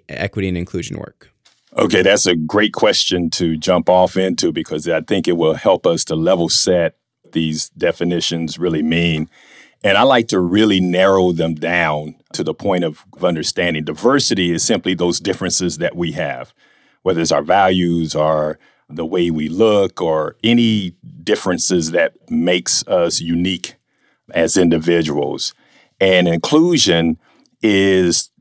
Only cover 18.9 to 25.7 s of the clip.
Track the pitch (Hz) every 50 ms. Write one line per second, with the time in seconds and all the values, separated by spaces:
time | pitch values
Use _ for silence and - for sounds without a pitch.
18.9 | 76 80 85 80 90 92 87 87 80 78 76 78 80 92 113 110 107 104 98 92
19.9 | - - 92 80 80 80 78 76 - _ - 110 120 120 117 113 110 107 95 90
20.9 | 87 _ - - - - - - - - - 98 90 80 - - 92 90 80 80
21.9 | 82 87 82 80 - _ _ - 80 80 82 87 90 90 90 - - - - -
22.9 | 101 90 85 85 85 - 82 82 85 85 87 95 92 85 - - - _ _ _
23.9 | _ _ _ _ _ _ _ - - 87 85 85 - 98 90 85 80 82 78 85
24.9 | 87 85 82 76 73 73 71 69 - - - - - _ _ _